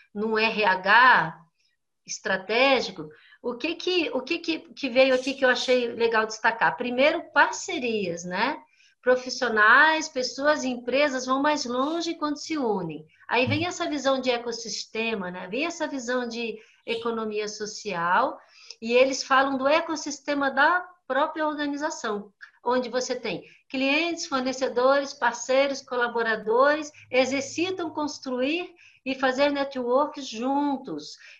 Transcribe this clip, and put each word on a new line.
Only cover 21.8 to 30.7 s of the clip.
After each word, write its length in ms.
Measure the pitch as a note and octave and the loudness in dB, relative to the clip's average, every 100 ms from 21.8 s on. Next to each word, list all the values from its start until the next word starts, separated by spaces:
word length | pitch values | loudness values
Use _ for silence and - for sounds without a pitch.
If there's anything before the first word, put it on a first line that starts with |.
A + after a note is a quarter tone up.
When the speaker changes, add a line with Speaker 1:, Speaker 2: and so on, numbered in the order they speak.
| D4+ D#4 A3+ G#3 G3 _ - _ A#3+ | -4 -4 -6 -6 -8 _ -20 _ -2
Speaker 1:
onde 240 | B3+ A3+ | 0 0
você 260 | B3+ B3 B3 | -4 -4 -6
tem 280 | E3 D3+ - _ - | -4 -6 -10 _ -8
clientes, 560 | C4 C4+ D4 E4+ E4 - | -2 0 0 0 -4 -4
fornecedores, 840 | C4+ B3+ B3+ C4 A3+ B3+ C#4 C#4 | -4 -4 -2 -2 2 4 2 0
parceiros, 680 | - A#3+ A3+ - C4 C#4 C4+ | -2 -2 -2 0 2 2 -2
colaboradores, 1120 | - B3 A#3+ A#3 A3+ G#3+ G#3 A#3+ C#4+ D4+ D4 - - | -6 -2 -2 -2 -2 -2 0 4 4 2 -4 -16 -2
exercitam 800 | B3+ B3 C4+ C4+ - F#4 F#4 D#4+ | 0 2 0 -4 -4 -4 -4 -6
construir 800 | D4+ D4 - C4 B3 C4+ E4+ F4 _ - _ B3+ | -6 -6 -8 -8 -2 -2 -2 -6 _ -20 _ -8
e 100 | C4 | -2
fazer 340 | C4+ B3+ D4 | 0 2 0
network 680 | C#4+ C#4 B3+ A#3+ C4 D4 C#4+ | 0 -4 -4 0 2 2 -4
juntos. 960 | B3+ A3 C4 C#4 D4 | -12 -6 -2 0 0